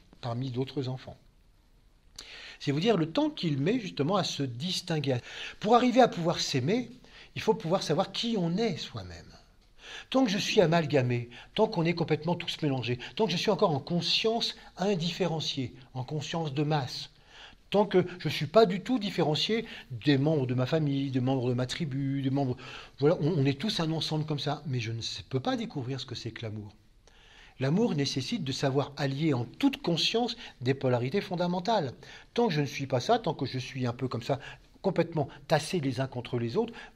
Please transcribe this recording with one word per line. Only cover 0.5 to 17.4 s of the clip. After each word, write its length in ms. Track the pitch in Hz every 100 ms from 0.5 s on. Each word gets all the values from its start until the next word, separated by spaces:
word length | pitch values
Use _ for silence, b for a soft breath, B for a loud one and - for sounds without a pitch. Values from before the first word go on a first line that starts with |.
| 123 131 147 127
enfants. 300 | 123 - - - _ _ _ _ _ _ _ _ - B B B B
C'est 140 | -
vous 80 | 143
dire 160 | 214 196
le 160 | 156
temps 180 | 285 302
qu'il 280 | 302 170 135
met 240 | 151 247
justement 340 | 185 - - 196
à 80 |
se 180 | - -
distinguer. 760 | 135 117 180 175 - 160 139 123 B B B -
Pour 160 | 208 233
arriver 240 | 247 240
à 80 | 233
pouvoir 320 | 175 170 160
s'aimer, 500 | - 139 131 233 - - B B B -
il 60 |
faut 120 | -
pouvoir 300 | - 160 185
savoir 300 | - 156 185
qui 220 | - 233 220
on 180 | 165 180
est 220 | 226 143
soi-même. 560 | - 113 90 82 - - - _ _ B B B -
Tant 140 | 262
que 80 | 254
je 60 | 185
suis 240 | - 214
amalgamé, 680 | 165 170 147 139 123 120 120 B B
tant 140 | - 220
qu'on 160 | 170
est 100 | 165
complètement 400 | 170 156 151 160
tous 280 | 170 - -
mélangés, 360 | 151 131 117 120 B -
tant 80 | 214
que 80 |
je 40 | 170
suis 140 | -
encore 200 | 185 196
en 100 | 143
conscience 760 | - 170 - - 220 233 - B B -
indifférenciée, 1000 | 190 190 170 - 175 160 - - 123 B B
en 120 | 127 127
conscience 480 | 151 - 170 160
de 100 | 131
masse, 460 | 147 151 123 - - B B B